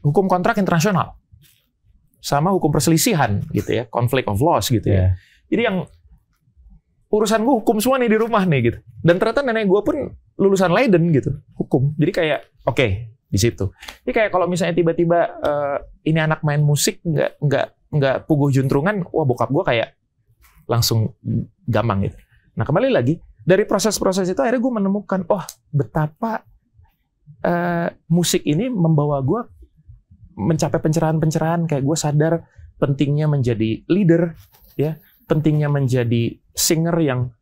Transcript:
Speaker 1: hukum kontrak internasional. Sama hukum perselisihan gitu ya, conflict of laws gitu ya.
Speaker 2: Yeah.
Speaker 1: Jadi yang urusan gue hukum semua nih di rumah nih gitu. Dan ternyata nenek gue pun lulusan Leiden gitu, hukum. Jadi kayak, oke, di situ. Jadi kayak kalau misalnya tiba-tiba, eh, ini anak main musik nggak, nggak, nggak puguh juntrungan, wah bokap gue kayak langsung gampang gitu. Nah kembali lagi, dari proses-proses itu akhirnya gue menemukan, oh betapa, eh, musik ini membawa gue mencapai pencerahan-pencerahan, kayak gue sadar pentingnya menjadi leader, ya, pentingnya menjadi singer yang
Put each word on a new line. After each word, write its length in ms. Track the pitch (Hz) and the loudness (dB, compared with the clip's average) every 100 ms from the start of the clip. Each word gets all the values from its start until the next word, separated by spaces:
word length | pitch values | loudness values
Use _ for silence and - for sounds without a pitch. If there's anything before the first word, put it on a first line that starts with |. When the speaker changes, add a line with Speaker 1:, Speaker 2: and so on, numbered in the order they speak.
Speaker 1:
hukum 260 | 147 160 190 | 0 0 2
kontrak 300 | 180 180 220 | 0 0 0
internasional. 580 | 190 170 180 180 107 - _ - _ _ _ _ _ _ _ _ | 0 0 2 0 -2 -8 _ -20 _ _ _ _ _ _ _ _
Sama 320 | - 143 165 | -4 0 2
hukum 160 | 190 156 | 0 2
perselisihan 720 | 156 156 165 - 180 123 101 - | 0 2 2 2 2 0 0 -2
gitu 220 | - - | -4 -2
ya, 140 | 107 123 | -4 -4
conflict 400 | - 120 135 - | -2 0 0 -2
of 80 | 101 | 0
laws 300 | 151 143 - | 2 0 0
gitu 160 | 113 | -2
ya. 80 | 104 | 2
Speaker 2:
Yeah. 160 | 95 92 92 _ _ _ | 2 2 0 _ _ _
Speaker 1:
Jadi 140 | - | -2
yang 140 | 233 190 - _ _ - _ _ _ _ - - _ _ _ | 0 -2 -6 _ _ -20 _ _ _ _ -20 -20 _ _ _
urusan 320 | 214 208 220 | 0 2 0
gue 140 | 226 254 | 2 2
hukum 240 | - 214 | 2 0
semua 180 | 240 269 | 0 0
nih 140 | 240 | 2
di 60 | 220 | 2
rumah 260 | 226 226 | 2 0
nih 160 | 185 143 | 2 2
gitu. 160 | 117 - - - | 0 -2 -12 -2
Dan 200 | 160 175 | 2 2
ternyata 240 | 220 226 | 2 0
nenek 240 | 277 220 208 | -2 0 2
gue 160 | 196 | 2
pun 160 | 202 302 - - _ - | 0 -4 -6 -12 _ 0
lulusan 340 | 196 190 185 | 2 4 2
Leiden 400 | 185 262 175 170 | 2 4 4 4
gitu, 220 | 147 127 - - - | 2 0 -8 -12 -10
hukum. 400 | - 147 139 151 | -2 0 0 0
Jadi 160 | 147 | -2
kayak, 260 | 196 160 139 - _ - | 0 -2 -2 -6 _ -4
oke, 220 | 127 123 98 120 _ _ | 0 0 0 -8 _ _
di 120 | 101 | 0
situ. 340 | 117 - 95 - - - | 0 0 -8 -8 -20 -10
Jadi 80 | - | -4
kayak 160 | 240 208 | -2 0
kalau 160 | 185 175 | 0 0
misalnya 280 | 180 170 | -2 -2
tiba-tiba, 460 | 175 165 165 170 170 160 - | 0 0 2 2 2 0 -2
eh, 400 | - 147 143 143 - - - | -4 -2 -2 -6 -8 -10 -2
ini 140 | 160 | 0
anak 220 | 156 156 | 0 0
main 180 | 151 147 | 0 0
musik 400 | 147 147 - - | 2 2 0 -4
nggak, 380 | 170 147 - - | -4 -2 -2 -2
nggak, 280 | 147 131 - _ _ | -2 0 -4 _ _
nggak 260 | 151 135 117 - | -2 0 -2 0
puguh 260 | 151 143 | 0 2
juntrungan, 520 | 135 135 143 160 214 165 | 2 2 0 0 -4 -4
wah 180 | - | -2
bokap 240 | 147 120 120 | -2 -2 0
gue 160 | 139 185 | 0 0
kayak 300 | 120 - _ _ _ _ _ _ - - | -2 -2 _ _ _ _ _ _ -20 -4
langsung 520 | 117 117 113 107 - 113 117 - _ | -2 0 0 -2 -6 -6 -4 -6 _
gampang 400 | - 107 113 98 | -4 -2 0 0
gitu. 140 | 196 - _ _ _ | -2 -6 _ _ _
Nah 100 | - | -8
kembali 260 | 110 160 269 | -2 0 0
lagi, 260 | 202 123 170 - - | 0 0 -4 -8 -10
dari 240 | - 190 | 2 2
proses-proses 640 | 214 208 214 196 208 185 180 | 2 0 0 0 -2 0 -2
itu 100 | 185 | 0
akhirnya 220 | 262 254 | 0 0
gue 140 | 247 233 | -2 -2
menemukan, 480 | 196 202 202 190 190 | -2 -2 -4 -6 -2
oh 160 | 202 - - _ | -2 -4 -16 _
betapa, 760 | 147 127 160 156 _ 226 220 - _ _ _ - _ _ _ - - | -4 -2 -2 -4 _ -8 -8 -12 _ _ _ -20 _ _ _ -20 -6
eh, 460 | 180 175 175 170 170 - _ | -2 -2 -2 -2 -4 -8 _
musik 360 | 165 170 180 | 0 2 -2
ini 240 | - 147 247 | 0 -2 -2
membawa 500 | 233 165 156 147 143 | 0 2 2 0 -2
gue 220 | 131 208 - - - _ - - _ - - - | -2 -4 -6 -18 -20 _ -20 -20 _ -20 -20 -6
mencapai 420 | 98 160 151 165 | -2 0 0 0
pencerahan-pencerahan, 840 | 165 156 160 160 156 156 160 170 165 | 0 0 0 0 0 0 -2 -2 -2
kayak 180 | 147 | -2
gue 140 | 135 160 | -2 -2
sadar 360 | 151 147 160 165 - - - _ | 0 2 2 0 -6 -20 -20 _
pentingnya 480 | 139 139 139 147 151 | -2 0 0 0 0
menjadi 580 | 143 120 110 110 110 - | 0 0 0 -2 -2 -2
leader, 500 | 175 180 165 170 160 - _ - | 2 4 4 2 -6 -20 _ -20
ya, 220 | - 147 160 _ _ _ | -4 -4 -4 _ _ _
pentingnya 420 | 156 156 151 147 | 0 2 0 0
menjadi 640 | 143 135 123 117 117 117 - _ | 0 0 0 0 0 -2 -6 _
singer 440 | - - 160 165 170 | -4 -2 0 0 0
yang 300 | 151 127 127 - | 0 0 -4 -8